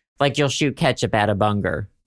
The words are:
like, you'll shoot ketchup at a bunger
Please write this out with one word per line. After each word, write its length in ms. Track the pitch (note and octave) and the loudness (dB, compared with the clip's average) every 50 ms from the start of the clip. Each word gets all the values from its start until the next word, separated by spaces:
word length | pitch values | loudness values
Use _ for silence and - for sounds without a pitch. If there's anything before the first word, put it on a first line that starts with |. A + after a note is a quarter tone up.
| _ _ _ - | _ _ _ -2
like, 180 | C#3+ C#3+ - D3 | 0 0 2 0
you'll 100 | D3 C3+ | 0 0
shoot 260 | - - D#3 C#3 - | 0 0 -2 -2 0
ketchup 380 | - E3+ C3+ B2 - B2+ F#2+ - | 0 0 0 0 0 -2 0 2
at 160 | G#2+ G#2 G#2 | 2 2 2
a 60 | G#2 | 2
bunger 520 | F#2+ G#2+ G#2+ G#2 G2+ F#2 F2+ D#2+ F2 G2 - _ _ _ | 2 2 0 0 0 -2 -2 -4 -4 -6 -10 _ _ _